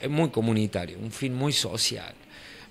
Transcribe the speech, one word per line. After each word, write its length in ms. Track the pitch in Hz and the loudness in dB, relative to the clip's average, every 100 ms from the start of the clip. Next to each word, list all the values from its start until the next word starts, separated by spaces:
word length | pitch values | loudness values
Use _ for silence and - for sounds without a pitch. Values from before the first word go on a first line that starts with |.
Es 80 | 135 | 0
muy 180 | 151 160 | 2 4
comunitario, 720 | - 113 110 104 98 87 90 | 4 4 4 2 0 -4 -8
un 120 | 110 | -8
fin 240 | - 135 | -4 -2
muy 200 | 127 143 | 0 2
social. 600 | 131 92 107 - 110 85 - - - - - - | 2 0 0 0 -2 -8 -14 -20 -20 -18 -18 -4